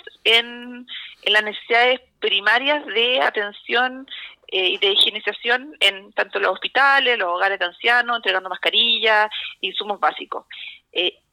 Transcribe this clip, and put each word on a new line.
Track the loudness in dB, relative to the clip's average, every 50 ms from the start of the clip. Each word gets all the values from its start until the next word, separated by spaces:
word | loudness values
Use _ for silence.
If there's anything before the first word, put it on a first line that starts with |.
| -6 -14 -20 _ 2
en, | 2 4 4 2 -2 -8 -14 -14 -16 -16 -16 -16 -16 -16 -16 -16 -16 -20 -6 -2
en | 2 2
las | 2 2
necesidades | 0 -4 -8 -4 0 2 4 4 4 2 0 -4 _ _ _
primarias | -2 -2 0 2 2 2 2 4 2 2 0 0 -2
de | -2 0 0 2 2 2 2
atención, | 0 0 0 -2 -4 -4 -8 -12 -6 -2 0 0 0 0 -2 -8 -14 -14 -14 -14 -14 -16 -20 _ _
eh, | -4 -2 0 0 0
y | 0
de | 0 -2 0
higienización | 2 4 2 2 0 -2 -4 -6 -6 -4 0 0 0 0 -2 -8 -6 0
en | 0 0 0 -2 -8 -8 _
tanto | -4 -4 -2 -2 -2
los | 0 0 -2
hospitales, | -2 -6 -4 0 2 4 4 4 4 4 2 0
los | 0 0 -2
hogares | 0 0 0 0 0
de | -2 -4
ancianos, | -6 -6 -2 0 2 2 2 2 0 -4
entregando | -2 -2 -2 -2 -2 -2 -4
mascarillas, | -8 -4 -2 0 2 2 2 2 2 2 2 4 4 4 2 2 -2 -6 -10 -10 -10 -8
insumos | -8 -6 -6 -6 -6 -6 -4 0
básicos. | 0 0 0 -2 -8 -10 -10 -10 -10 _ -16 -16 -16 -16 -18 -20 _ _
Eh, | -4 -4 -4 -4 -4 _ _ _